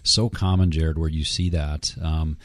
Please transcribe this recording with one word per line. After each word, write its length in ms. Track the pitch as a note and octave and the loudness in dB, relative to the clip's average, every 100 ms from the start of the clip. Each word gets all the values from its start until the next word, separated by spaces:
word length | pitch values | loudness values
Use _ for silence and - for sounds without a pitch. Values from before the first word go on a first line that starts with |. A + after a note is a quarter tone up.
So 260 | - - A2+ | 0 2 2
common, 420 | - F#2+ F#2 F2+ | 0 2 4 4
Jared, 280 | D#2 D#2+ D2+ | 4 0 0
where 120 | D#2+ | -2
you 140 | D#2 | -2
see 260 | D#2 - F2+ | -2 -2 0
that. 440 | E2+ D2 D2 - - | 0 -2 -4 -6 -6
Um, 360 | D#2 D#2+ D#2 D#2 | -2 -2 -2 -4